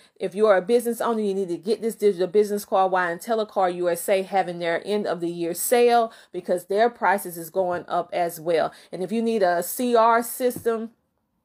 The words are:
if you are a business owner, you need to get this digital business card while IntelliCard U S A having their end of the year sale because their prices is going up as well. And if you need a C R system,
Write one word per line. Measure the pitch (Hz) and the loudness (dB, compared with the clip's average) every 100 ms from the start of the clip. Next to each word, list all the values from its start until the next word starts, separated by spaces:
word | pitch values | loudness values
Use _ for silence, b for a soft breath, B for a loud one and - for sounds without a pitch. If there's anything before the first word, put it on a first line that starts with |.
| b b | b b
if | 180 | -6
you | 190 214 | 2 4
are | 185 | 4
a | |
business | 180 240 233 226 | 4 2 2 -2
owner, | 226 226 | -2 -2
you | 208 | -2
need | 190 180 | -2 -4
to | 165 | -4
get | 175 214 | -4 -2
this | 220 - | -4 0
digital | 208 175 180 | 0 2 2
business | 208 208 208 | 2 2 -2
card | - 196 190 | 0 2 2
while | 185 175 | 2 0
IntelliCard | 170 233 226 214 208 185 180 | -4 -4 -2 -2 0 0 0
U | 180 | -2
S | 175 - | -2 0
A | 190 | 0
having | 190 196 180 175 | 0 -2 -2 -2
their | 170 165 - | -2 -2 -2
end | 208 180 | -2 -2
of | 175 | -4
the | 170 | -4
year | 175 170 | -4 -6
sale | 180 - 240 240 233 226 B B | -4 0 4 4 4 0 B B
because | 180 180 175 - | -10 -4 -4 0
their | 202 233 | 2 2
prices | 240 196 196 180 170 | 2 0 0 -2 -12
is | 160 | -6
going | 190 180 175 - | -2 -2 -2 -4
up | 175 170 | -4 -2
as | 175 170 165 | -2 -2 -4
well. | 160 160 151 B B | -2 0 0 B B
And | 170 | -8
if | 180 | -4
you | 226 | -2
need | 226 226 | -2 2
a | 180 175 | 2 2
C | 175 - 247 233 | -2 -4 2 4
R | 226 233 | 4 4
system, | 240 - 247 240 233 226 226 _ _ _ _ _ | 0 -2 -2 -2 -4 -4 -6 _ _ _ _ _